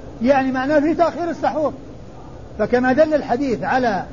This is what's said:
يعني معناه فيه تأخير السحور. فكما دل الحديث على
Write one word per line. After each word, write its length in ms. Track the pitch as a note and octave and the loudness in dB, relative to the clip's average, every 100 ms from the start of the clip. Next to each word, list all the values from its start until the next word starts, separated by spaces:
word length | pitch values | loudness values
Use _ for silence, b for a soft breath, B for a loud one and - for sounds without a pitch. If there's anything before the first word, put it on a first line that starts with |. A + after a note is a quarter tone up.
| - - | -14 -2
يعني 300 | A#3 C#4 C4 | 0 2 0
معناه 280 | B3+ C4 D4+ | 0 2 2
فيه 140 | D4+ | 4
تأخير 360 | E4 E4 D4+ E4+ | 2 2 0 -4
السحور. 420 | C#4+ C#4 C4+ C#4 - - - - - - - - - | -2 -2 0 -2 -4 -16 -16 -16 -16 -16 -16 -14 -4
فكما 340 | G#3 B3 B3+ | 0 2 4
دل 220 | C4 D#4 | 4 4
الحديث 480 | D4 - B3 C#4+ G3+ | 4 0 0 0 0
على 420 | F3 B3+ A#3+ F#3 D3+ | 0 2 2 0 -4